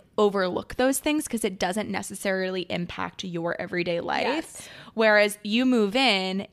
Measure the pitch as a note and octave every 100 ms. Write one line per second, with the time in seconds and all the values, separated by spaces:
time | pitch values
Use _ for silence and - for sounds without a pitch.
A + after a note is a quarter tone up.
0 | - - G#3 G3 F#3 F3 - - C4 C4+
1 | D4+ D4+ - A3+ G#3+ F#3+ F3+ G#3+ G3+ G3
2 | G3+ G3 G3+ F#3+ F#3 F#3+ - F3 F3 -
3 | F3 - F#3 E3+ E3+ - F3 F3+ E3+ E3+
4 | E3 - - D#4 - - - - - A3
5 | A3 G#3 G#3 - G#3 A3+ C4 A#3+ G3+ B3
6 | C4 G3 F#3 F#3+ -